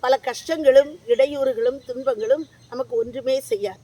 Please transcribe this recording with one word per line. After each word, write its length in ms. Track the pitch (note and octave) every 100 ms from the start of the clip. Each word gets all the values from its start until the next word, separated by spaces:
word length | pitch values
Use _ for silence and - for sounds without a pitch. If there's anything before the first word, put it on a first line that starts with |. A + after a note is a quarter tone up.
பல 200 | B3+ C4
கஷ்டங்களும், 720 | - A#3 - D#4+ C#4+ C4 C#4+ D#4+ -
இடையூறுகளும், 720 | A#3 C4+ C#4+ C4+ A3+ A#3+ C4+ B3+
துன்பங்களும் 600 | B3 C4+ A3+ A3 D4 D#4 _ _
நமக்கு 260 | - A#4+ A#3
ஒன்றுமே 440 | A#3 B3+ B3 C4+
செய்யாது. 380 | - G#3 G3+ F#3